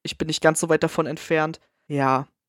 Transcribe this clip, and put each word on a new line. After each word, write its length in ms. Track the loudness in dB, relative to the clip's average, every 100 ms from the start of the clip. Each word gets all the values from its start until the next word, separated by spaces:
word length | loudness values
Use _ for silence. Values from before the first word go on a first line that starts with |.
ich 140 | -14 -8
bin 100 | -6
nicht 140 | 2
ganz 180 | 2 2
so 80 | 2
weit 160 | 2
davon 220 | 2 -2 -4
entfernt. 560 | -6 -2 -2 -2 -6 _ _ -6
Ja, 380 | 0 2 2 -2 _